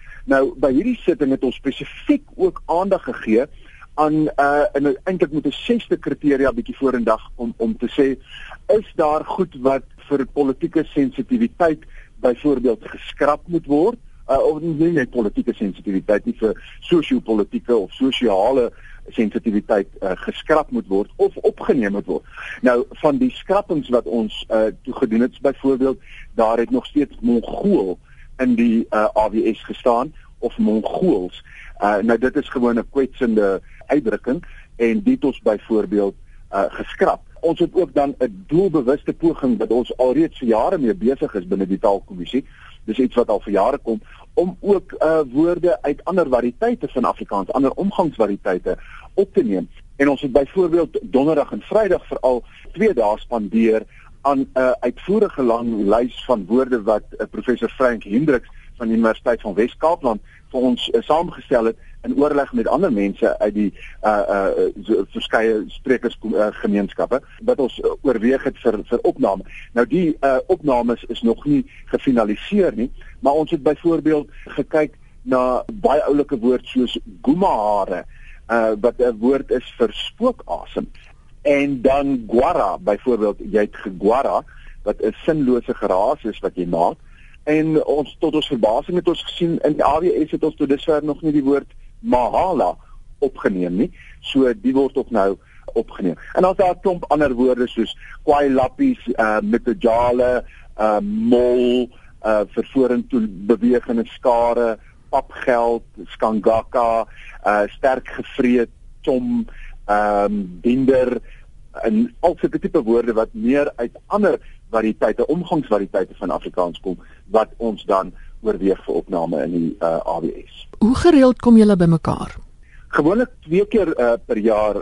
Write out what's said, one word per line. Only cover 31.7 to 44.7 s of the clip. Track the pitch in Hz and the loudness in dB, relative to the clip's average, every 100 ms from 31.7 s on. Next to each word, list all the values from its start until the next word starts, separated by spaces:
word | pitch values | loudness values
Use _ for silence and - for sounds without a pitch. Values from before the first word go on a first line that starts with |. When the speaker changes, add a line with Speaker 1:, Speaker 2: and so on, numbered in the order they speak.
| - | -2
Speaker 1:
Uh, | 101 104 | 0 2
nou, | 117 113 | 2 2
dit | 127 139 | 2 -2
is | - | -4
gewoon | 131 120 117 | 0 0 0
'n | - | -2
kwetsende | 139 131 - 120 110 98 95 - - - | -2 -4 -2 -2 0 0 -2 -6 -16 -2
uitdrukking | 147 113 104 - 151 - - - - | 0 0 -2 -4 -6 -8 -18 -16 -2
en | 117 110 | 0 2
dit | 123 131 | 2 2
ons | 139 - | 0 0
byvoorbeeld, | 113 104 - 107 98 104 98 - - - - | 0 -2 0 -2 0 0 0 -4 -14 -20 -6
uh, | 98 95 | -2 -2
geskraap. | - - - 175 - - - | -4 -10 -2 0 0 -6 -4
Ons | 165 165 | -2 0
het | 170 | 0
ook | 185 165 | 0 0
dan | 151 143 - | 0 0 0
'n | 123 95 95 | -4 -4 -2
doelbewuste | 156 196 151 120 143 - | 2 2 2 0 0 -2
poging | - 165 151 131 107 | -2 -2 0 0 0
wat | 110 | 0
ons | 120 110 - | 0 0 0
alreeds | 127 131 165 - | 2 2 0 0
vir | 120 | 0
jare | 110 151 185 | 2 2 0
mee | 120 | 0
besig | 92 113 135 147 | 0 -2 -2 -4
is | 101 90 | -6 -4
binne | 95 92 | -4 -2
die | 95 | -2
Taalkommissie. | 104 98 - 92 85 127 - - - - | -2 -2 -6 -12 -6 -6 -6 -14 -20 -14
Dis | - 110 | -6 -2
iets | 123 | 0
wat | 120 113 | 0 0
al | 104 | -2
vir | - | -2
jare | 98 113 135 | 0 0 -2
kom, | - 110 - - - | -4 -6 -8 -20 -6
om | - 180 - | -2 -2 -2
ook, | 190 | 0